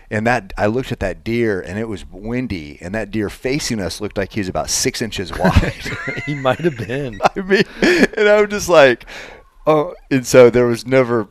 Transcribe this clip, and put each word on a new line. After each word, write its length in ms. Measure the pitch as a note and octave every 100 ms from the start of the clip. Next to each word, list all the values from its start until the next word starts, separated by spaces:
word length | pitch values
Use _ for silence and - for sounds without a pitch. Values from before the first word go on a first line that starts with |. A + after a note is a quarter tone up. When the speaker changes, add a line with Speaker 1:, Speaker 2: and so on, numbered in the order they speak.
| -
Speaker 1:
And 160 | G#2+ A2+
that, 280 | B2 F#2+ -
I 80 | G#2
looked 260 | A#2+ B2+
at 80 | A#2
that 240 | F#2+ E2
deer, 360 | A2 A#2 A2+ F#2
and 180 | - G2+
it 100 | A2+
was 180 | F#2 D2
windy, 680 | F2+ A2 B2 B2+ F#2 D2 C#2
and 140 | F2
that 160 | A2 G#2
deer 180 | G#2+ F#2+
facing 520 | - B2+ D3 - A2+
us 200 | E2+ -
looked 160 | G#2 G#2
like 160 | F#2+
he 80 | A2
was 80 | F#2
about 220 | D#2+ -
six 320 | - C3 -
inches 280 | A2 - - -
wide. 380 | F3+ - D#3+ - - C3+
Speaker 2:
<laughs> 240 | - -
He 100 | - C#3+
might 240 | C3 B2
have 180 | E3 A#2
been. 420 | G#2+ C3+ C3+ G2+ -
Speaker 1:
<laughs> 80 | G3
I 40 |
mean, 220 | F#3+ G#3 - - E4 F4 B3+ -
and 120 | G#3+
I'm 180 | B3+ G#3
just 220 | G#3 F3
like, 340 | D#3+ C3+ A#2 - - - - - _ -
"Oh," 280 | D#3 F3 - -
and 160 | C3+ B2
so 220 | C3 A#2+
there 180 | B2 A#2+
was 200 | A2+ B2
never, 420 | C3 A#2+ A#2+ G2